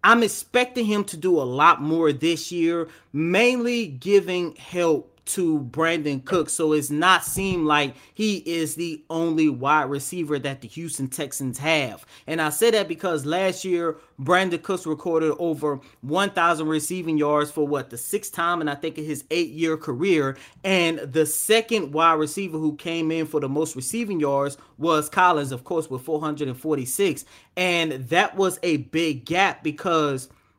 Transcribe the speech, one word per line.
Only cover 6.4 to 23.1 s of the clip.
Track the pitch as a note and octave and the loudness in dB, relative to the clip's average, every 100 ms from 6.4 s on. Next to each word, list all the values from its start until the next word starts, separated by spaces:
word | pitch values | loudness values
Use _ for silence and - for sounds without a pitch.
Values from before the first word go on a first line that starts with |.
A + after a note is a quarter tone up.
| D#3 | -2
so | - D#3 | -2 2
it's | D3+ C#3 | 2 0
not | D3 F3 F3+ | 0 4 4
seem | - - G3 F3+ D#3 | 2 -4 -2 0 2
like | D3 C#3 B2 - | 2 0 -6 -20
he | - G#3+ G3 - | -4 -2 -2 -4
is | E3+ D#3 - | -4 -4 -4
the | E3+ D#3 - | -6 -8 -6
only | E3 E3 D#3+ D#3 | -2 0 2 2
wide | B2 C3+ D#3 C3+ | 2 2 2 2
receiver | C#3+ C#3 F3+ D#3 D3 | -4 -6 -6 -4 -4
that | C#3 C3+ | -4 -8
the | A#2 | -12
Houston | - E3 - C3 | -12 -10 -6 -6
Texans | B2+ C#3+ - C3 A#2 | -6 -8 -6 -6 -4
have. | D3 D#3+ C3 G2 - - - | 0 0 0 -6 -20 -20 -6
And | E3 | -2
I | D#3 | -2
say | D3 A#3 | 2 4
that | A3+ F#3 | 4 0
because | E3 F#3+ D#3+ C3+ | -4 -2 -2 0
last | E3+ F#3+ F#3 | 0 0 -2
year, | F#3+ F3 E3+ D#3 _ - | -2 0 0 -4 _ -10
Brandon | C3+ F3+ F#3+ E3+ | 2 4 4 -2
Cooks | - F#3 E3 | -2 -4 -2
recorded | D3+ F3+ E3 D#3+ D3 | -4 0 2 2 0
over | E3+ D3+ D3 C#3 - _ | -2 -2 -2 -4 -8 _
one | C3 D#3+ G3 | -4 0 0
thousand | F#3+ E3+ E3 D#3 | 2 2 2 0
receiving | D#3 D3 F#3 E3 D#3 | -2 -2 -6 -2 0
yards | D3 D3 D3 | 2 2 0
for, | D#3 C#3+ | -2 0
what, | C#3+ B2+ | -2 -4
the | A#2+ | -12
sixth | - G#3 - | -6 -6 -6
time, | - E3+ F3 | -4 -2 0
and | D3+ | -2
I | |
think | C#3+ E3 D#3 | -4 -6 -6
in | |
his | D3+ C#3+ - | -8 -8 -4
eight-year | D#3+ E3 C#3+ E3 D#3 | -2 -2 -2 -2 -2
career. | D#3+ B2 F#3+ E3 C3+ C3 - - | -4 -2 2 2 2 -4 -14 -10
And | G3 F#3+ E3 E3 | 0 2 2 -2
the | C#3 C#3 D3+ | -4 0 0
second | - - A3 A3+ A3+ D3+ | 0 2 2 2 -2 -2
wide | D3 E3 | 2 4
receiver | D#3+ D3+ F3 G3 D#3 | 4 0 -2 -6 -2
who | D#3 D3+ | -4 -4
came | F3 E3 D#3+ | -6 -4 -2